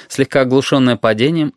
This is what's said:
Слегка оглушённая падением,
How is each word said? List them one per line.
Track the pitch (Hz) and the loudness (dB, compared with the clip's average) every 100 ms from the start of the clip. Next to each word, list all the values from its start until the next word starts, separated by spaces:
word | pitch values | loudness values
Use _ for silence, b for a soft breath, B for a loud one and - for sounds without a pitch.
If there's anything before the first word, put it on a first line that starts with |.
| B | B
Слегка | - 131 143 | -6 -2 0
оглушённая | 127 131 127 143 127 117 | 2 2 2 0 0 0
падением, | 113 107 131 165 147 | 0 0 0 0 -4